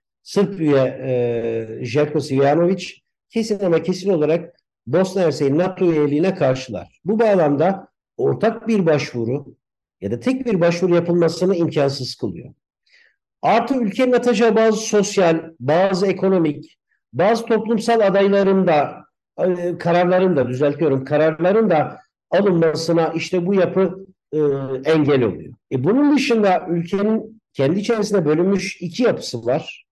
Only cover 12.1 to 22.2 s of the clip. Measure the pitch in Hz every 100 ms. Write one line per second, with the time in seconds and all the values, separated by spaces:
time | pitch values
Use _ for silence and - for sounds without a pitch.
12.1 | - 110 - - - _ _ _ _ _
13.1 | _ _ _ 151 214 226 262 220 - 254
14.1 | 247 240 208 233 208 226 214 - 208 196
15.1 | - 170 165 - - 127 160 190 185 196
16.1 | 180 190 190 156 143 - _ _ _ _
17.1 | 123 190 226 226 220 202 226 - 233 202
18.1 | 190 196 196 196 190 175 151 135 - -
19.1 | _ _ - 180 175 175 170 170 175 180
20.1 | 185 185 151 120 127 147 147 160 135 135
21.1 | 151 156 156 175 208 214 160 123 - _
22.1 | _